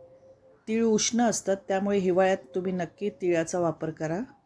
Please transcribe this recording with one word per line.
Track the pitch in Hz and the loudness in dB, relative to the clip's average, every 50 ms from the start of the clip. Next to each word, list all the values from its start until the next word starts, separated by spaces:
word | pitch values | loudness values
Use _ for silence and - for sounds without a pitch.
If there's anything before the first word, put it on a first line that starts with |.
| - - - - - - - _ _ - _ _ _ - | -20 -20 -20 -20 -20 -20 -20 _ _ -20 _ _ _ -4
तीळ | 220 226 226 | 0 0 2
उष्ण | 226 214 208 - - - 226 | 2 2 2 2 0 2 2
असतात, | 240 226 196 - - - 196 196 - - | 2 2 2 0 -2 -2 -2 -2 -2 -2
त्यामुळे | 196 190 196 202 202 202 | -2 0 0 0 0 2
हिवाळ्यात | 180 185 175 180 190 185 190 190 - - - | 2 2 2 4 4 4 2 0 -4 -6 -6
तुम्ही | 190 180 190 | -4 -4 -4
नक्की | 185 180 170 160 - _ 202 208 | -4 -4 -6 -6 -8 _ -8 -8
तिळाचा | 196 - - 180 170 165 165 165 - 180 | -6 -4 -2 0 0 0 0 -2 -2 -2
वापर | 175 165 156 - - 160 | -2 -2 -2 -4 -6 -8
करा. | 156 - 160 156 160 185 254 - - _ _ | -6 -6 -6 -4 -4 -6 -6 -10 -14 _ _